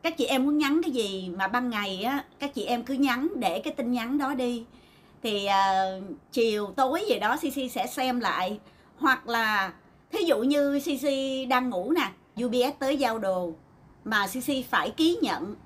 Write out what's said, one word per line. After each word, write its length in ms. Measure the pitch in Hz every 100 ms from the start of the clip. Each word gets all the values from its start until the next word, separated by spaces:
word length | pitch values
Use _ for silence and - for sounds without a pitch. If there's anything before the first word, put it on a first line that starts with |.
các 140 | 330 330
chị 80 |
em 200 | 240 269
muốn 140 | 269 294
nhắn 220 | 285 302
cái 100 | 339
gì 380 | 254 208 190 185 175
mà 120 | 190
ban 220 | 240 247
ngày 320 | 220 202 185
á, 220 | 220 277 - -
các 160 | 285
chị 100 | 269
em 180 | - 240
cứ 120 | 240
nhắn, 340 | 277 277 247 302 381
để 240 | 202 175
cái 120 | 302
tin 200 | - 240
nhắn 260 | 247 233 285
đó 160 | 269
đi. 300 | 269 247 240 226 - - - - -
Thì, 240 | 233 208 196
à, 380 | 196 190 190 190 190 190 - _
chiều 340 | - 226 208 208 185
tối 280 | 262 320 415
gì 100 | 208
đó 180 | 208 285
Cici 280 | 302 285 254
sẽ 180 | 247 214
xem 340 | - 262 247
lại. 400 | 208 160 185 208 - - - -
Hoặc 300 | 277 254 233
là 440 | 233 220 208 190 - - - _
thí 120 | 349
dụ 140 | 339 220
như 420 | 254 285 285 285
Cici 680 | 277 277 285 269 269 262 254
đang 240 | 254 254
ngủ 220 | 190 196
nè, 200 | 339 226 - _ -
U 120 | 240
P 40 |
S 260 | 247 247 285
tới 180 | 269 285
giao 220 | 254 226
đồ 340 | 196 185 175 160 - - - -
mà 220 | - 220 196
Cici 360 | 254 254 277
phải 280 | 247 208 240
ký 280 | - 320 349
nhận 320 | 269 160 185 -